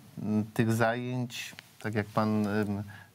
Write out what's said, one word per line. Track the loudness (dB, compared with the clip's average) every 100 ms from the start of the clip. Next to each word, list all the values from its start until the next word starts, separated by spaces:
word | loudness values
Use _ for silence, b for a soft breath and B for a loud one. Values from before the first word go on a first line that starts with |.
| -10 -8 0 0 2
tych | 2 2
zajęć, | 4 2 2 -2 -4 -4 -6 -10 -12 -20 -8
tak | -4 -2
jak | 0
pan, | 2 2 4 2
ym, | 2 0 -2 -6 B B